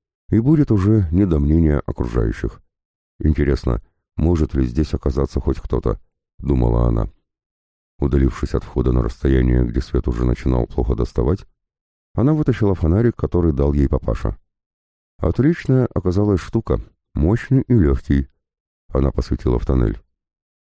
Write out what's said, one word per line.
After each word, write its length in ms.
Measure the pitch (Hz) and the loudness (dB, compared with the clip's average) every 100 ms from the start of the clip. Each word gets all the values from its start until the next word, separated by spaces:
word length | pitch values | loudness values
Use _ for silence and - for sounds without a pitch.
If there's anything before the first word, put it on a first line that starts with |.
| _ _ - | _ _ -2
и 100 | 107 | 0
будет 320 | 123 156 143 | 2 2 2
уже 360 | 107 98 110 85 | 2 4 2 2
не 140 | 85 101 | 2 2
до 140 | 76 | 2
мнения 420 | 71 80 80 73 - | 2 4 4 2 -2
окружающих. 760 | - 60 58 55 55 57 - _ _ _ _ _ - | -6 -4 -2 -2 -2 -8 -10 _ _ _ _ _ -4
«Интересно, 640 | 80 78 71 67 - 57 - _ _ - | 0 2 2 0 0 -4 -6 _ _ -2
может 360 | 82 85 76 | 0 2 0
ли 120 | 69 64 | 0 -2
здесь 280 | 62 73 | -2 -2
оказаться 460 | 71 73 67 67 - | -2 -4 -2 -2 -2
хоть 200 | - 65 | -4 -4
кто-то?» 400 | - 62 57 53 _ _ _ - | -4 -4 -2 -6 _ _ _ -10
думала 480 | 67 67 58 58 58 | -2 0 2 2 2
она. 200 | 55 53 - _ _ _ _ _ _ _ - | 0 -4 -8 _ _ _ _ _ _ _ -6
Удалившись 540 | 69 69 67 - - 65 | -2 2 0 -2 -6 -6
от 80 | |
входа 280 | - - 62 | -6 -4 0
на 120 | 62 | 0
расстояние, 600 | 57 - 69 65 62 62 | -2 -2 0 2 2 2
где 160 | 60 60 | 0 -4
свет 280 | - 67 64 | -4 -4 -2
уже 180 | 58 62 | -2 -2
начинал 400 | 57 - 62 55 | -2 -2 -2 -2
плохо 300 | - - 57 | -4 -4 -2
доставать, 500 | 60 - 58 95 - _ _ _ _ _ _ - | -4 -2 -2 -2 -6 _ _ _ _ _ _ -2
она 180 | 127 | 0
вытащила 400 | 156 151 117 101 | 0 0 0 0
фонарик, 420 | 90 78 95 120 - | 0 0 2 0 0
который 380 | - 90 85 | -2 0 0
дал 200 | 67 71 | 2 0
ей 140 | 71 67 | 2 0
папаша. 480 | 67 - 57 53 - _ _ _ _ _ _ _ - | 0 -2 -4 -4 -8 _ _ _ _ _ _ _ -6
Отличная 680 | 107 - 139 170 - 131 123 | -2 0 0 0 0 0 0
оказалась 480 | - - 90 104 92 | -2 -2 0 2 0
штука, 400 | - 117 - 58 - _ _ | 0 -4 -2 -4 -4 _ _
мощный 480 | - 78 117 - 131 | -2 0 0 2 0
и 120 | - | 2
лёгкий. 540 | 117 76 65 - 69 67 _ _ _ _ _ - | 4 4 2 0 -2 -2 _ _ _ _ _ -6
Она 220 | 67 67 | -2 0
посветила 480 | - - - - 60 | -2 -4 -2 -2 -2
в 80 | - | 0
тоннель. 340 | 65 57 50 _ _ _ _ _ _ _ | 0 0 -2 _ _ _ _ _ _ _